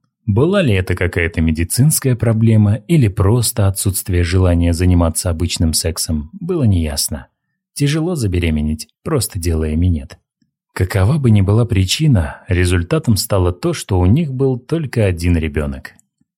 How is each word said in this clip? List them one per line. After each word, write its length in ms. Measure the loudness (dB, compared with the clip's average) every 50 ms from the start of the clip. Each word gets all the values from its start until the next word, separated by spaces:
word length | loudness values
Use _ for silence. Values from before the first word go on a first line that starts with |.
| _ _ _ _ _ -2
Была 340 | 0 2 2 2 2 2
ли 140 | 2 2 2
это 180 | 0 0 -2 -2
какая-то 480 | -2 -2 -2 -2 -2 -2 -2 -2 -2
медицинская 760 | 0 0 0 0 -2 -2 0 2 2 2 2 0 0 -2 -2
проблема 600 | 0 0 0 0 2 2 4 4 4 4 4 2 0 -2 0
или 200 | 2 2 2 2
просто 600 | 2 0 0 2 2 2 0 -2 -2 0 0 0
отсутствие 560 | 0 -2 -2 -4 -4 -4 -4 -2 0 0 0
желания 500 | 2 2 2 2 4 2 2 2 0 0
заниматься 580 | 2 2 2 4 4 2 2 0 -2 -4 -4
обычным 420 | -2 -2 -4 -4 -2 -2 -2 0 0
сексом, 560 | -2 -4 -4 -4 -6 -6 -4 -4 -6 -6 -8 -12 -10
было 260 | -6 -4 -2 0 2
неясно. 600 | 2 2 2 0 -2 -4 -4 -6 -6 -8 -10 -12 -14 _ _ _ _ _ _ _ _ _
Тяжело 400 | -4 -2 -2 0 -2 -2 -2 -2
забеременеть, 760 | -2 -2 -2 0 0 0 0 0 0 -2 -2 -4 -6 -8 -14 _ _ -8
просто 360 | -4 -4 -2 -2 -4 -6 -6
делая 360 | -4 -2 -2 -2 -2 -2 0
минет. 440 | 0 0 0 0 -2 -4 -8 -16 -20 _ _ _ _ _ _ _ _ _ _ _
Какова 440 | -4 -2 -2 0 2 2 2 2 2
бы 120 | 2 4
ни 120 | 4 4
была 240 | 4 2 2 2 2
причина, 800 | 2 2 0 0 0 0 0 2 2 2 2 2 -2 -6 -10 -6 -2
результатом 720 | 0 0 2 2 2 0 0 0 -2 -2 0 0 0 0
стало 340 | 0 0 0 0 2 0
то, 220 | -2 -2 -4 -6 -4
что 260 | -6 -4 -2 0 2
у 60 | 4
них 280 | 4 4 2 2 -2 -2
был 240 | -2 0 0 -2 -2
только 480 | -4 -4 -4 -4 -4 -4 -2 0 0
один 300 | 0 0 0 0 0 0
ребенок. 580 | 0 0 -2 -4 -4 -4 -6 -6 -10 -14 -18 -20 _ _ _ _ _ _ _ _